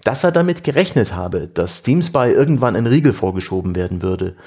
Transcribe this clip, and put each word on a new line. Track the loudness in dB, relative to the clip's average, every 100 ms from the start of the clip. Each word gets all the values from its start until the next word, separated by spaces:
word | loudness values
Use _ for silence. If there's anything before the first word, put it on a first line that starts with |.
dass | -4 0
er | 2
damit | 2 2 0
gerechnet | -2 0 2 2 0 -2
habe, | -6 -6 -6
dass | -4 -2 -2
Steam | 0 0
Spy | 2 0 2
irgendwann | 2 2 2 2 0
ein | 2
Riegel | 4 4
vorgeschoben | 2 -2 -4 -4 -4 -4 -4
werden | -4 -4
würde. | -4 -4 -6 -10